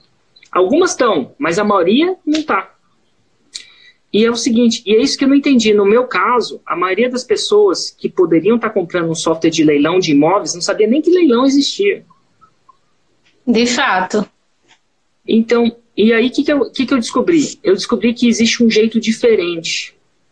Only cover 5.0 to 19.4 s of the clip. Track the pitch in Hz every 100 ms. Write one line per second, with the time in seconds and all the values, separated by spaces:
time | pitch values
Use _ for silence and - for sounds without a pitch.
5 | 269 - 269 285 285 247 214 208 196 233
6 | 254 185 208 247 190 - - 165 185 190
7 | 247 240 - 196 - 208 202 160 - _
8 | - - 170 165 185 233 220 202 170 175
9 | 165 160 170 160 165 160 151 147 147 185
10 | 160 143 156 196 165 180 202 185 214 285
11 | 311 359 320 233 269 277 277 - 202 -
12 | - _ _ _ _ _ _ _ _ _
13 | _ _ _ _ - 220 240 294 254 190
14 | - 208 202 _ _ _ _ _ _ _
15 | _ _ - 226 226 240 233 - _ -
16 | 220 226 254 294 285 294 - - 240 269
17 | 226 - 190 165 - - - 196 - 220
18 | 233 240 240 220 226 - 226 214 220 226
19 | 226 226 240 208